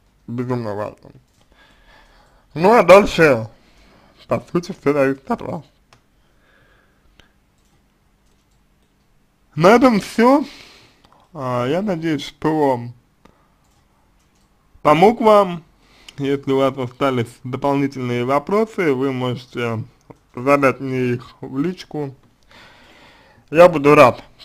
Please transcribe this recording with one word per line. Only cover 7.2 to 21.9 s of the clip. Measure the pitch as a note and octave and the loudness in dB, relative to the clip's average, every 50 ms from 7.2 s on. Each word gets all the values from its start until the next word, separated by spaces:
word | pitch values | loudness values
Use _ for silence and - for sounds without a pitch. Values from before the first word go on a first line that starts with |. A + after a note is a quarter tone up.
| _ _ _ _ _ _ _ _ _ _ _ _ _ _ _ _ _ _ _ _ _ _ _ _ _ _ _ _ _ _ _ _ _ _ _ _ _ _ _ _ _ _ _ _ _ _ _ | _ _ _ _ _ _ _ _ _ _ _ _ _ _ _ _ _ _ _ _ _ _ _ _ _ _ _ _ _ _ _ _ _ _ _ _ _ _ _ _ _ _ _ _ _ _ _
На | D3 D#3+ F#3 | 2 4 6
этом | A3+ A#3+ C#4 B3+ A3+ G3 | 6 6 6 4 2 0
все. | - - - - A3+ B3 C4+ D4+ C#4+ - - - - - - _ _ _ _ _ _ _ _ _ _ _ - | -4 -4 -2 2 2 4 4 2 0 -4 -12 -20 -20 -20 -20 _ _ _ _ _ _ _ _ _ _ _ -14
А, | D#3+ C3+ B2+ B2 B2 A#2+ | -10 -8 -6 -4 -4 -2
я | B2+ D3 F3 G#3 | -2 -4 -4 -4
надеюсь, | G#3+ F#3 D#3+ D#3+ E3 D#3 C#3 C#3 | -4 -6 -6 -4 -4 -4 -6 -6
что | - - _ - D3+ D#3 D#3 D3 C#3 B2+ A#2 A#2+ B2 B2 - _ _ _ _ _ _ _ _ _ _ _ _ _ _ _ _ _ _ _ _ _ _ _ _ _ _ _ _ _ _ _ _ _ _ _ _ | -12 -12 _ -4 -4 -2 0 0 0 0 -2 -6 -12 -16 -20 _ _ _ _ _ _ _ _ _ _ _ _ _ _ _ _ _ _ _ _ _ _ _ _ _ _ _ _ _ _ _ _ _ _ _ _
помог | - D3 D3+ D#3 F3+ G#3+ A#3 A#3 | 0 0 2 4 4 2 2 2
вам. | A#3+ G#3+ G#3+ G3+ G3+ F3+ E3+ E3 - _ _ _ _ _ _ _ _ - - | 2 4 4 4 2 0 -4 -10 -14 _ _ _ _ _ _ _ _ -20 -12
Если | - C#3 C3+ C#3+ C#3 C#3 C#3 | -8 -6 -4 -4 -4 -4 -4
у | C3+ | -2
вас | C3+ C3+ C3+ C3 | 0 0 -2 -2
остались | C3+ B2+ A#2+ - - C#3+ C#3 C3 B2 A2+ - - _ - | -6 -10 -10 -6 -4 -4 -2 -2 -4 -6 -8 -12 _ -14
дополнительные | B2+ B2+ C3+ C#3 C#3+ C#3 C#3 C#3+ C#3 B2+ C3 B2+ B2 A#2+ A#2+ A#2+ | -12 -10 -6 -4 -4 -2 -2 -4 -4 -6 -8 -8 -6 -6 -4 -4
вопросы, | B2+ C#3 D3 C#3 - G3 G#3 A3+ A3 - - F#3 D#3 | -2 -4 -4 -4 -2 -2 -2 -4 -4 -6 -4 -2 -2
вы | C3+ B2 C3+ C#3 | -2 -2 -4 -4
можете | C3 B2+ B2+ B2+ A#2+ B2 B2 - - B2+ A#2+ A#2 A2+ A2+ A2+ - _ _ _ - - _ _ _ _ | -4 -4 -6 -6 -6 -8 -12 -14 -10 -8 -6 -6 -6 -8 -10 -12 _ _ _ -20 -20 _ _ _ _
задать | B2 B2 C3+ C#3+ C#3+ C#3+ C3 B2+ - | -6 -2 0 0 2 2 0 0 -2
мне | C#3 C3+ C3 B2+ B2+ B2 B2 | -8 -8 -6 -4 -4 -4 -6
их | A#2+ B2 - - _ | -8 -10 -16 -20 _
в | - C3+ C3 C3+ | -18 -12 -8 -8
личку. | D3+ F3 F#3 - - - | -6 -6 -8 -10 -16 -14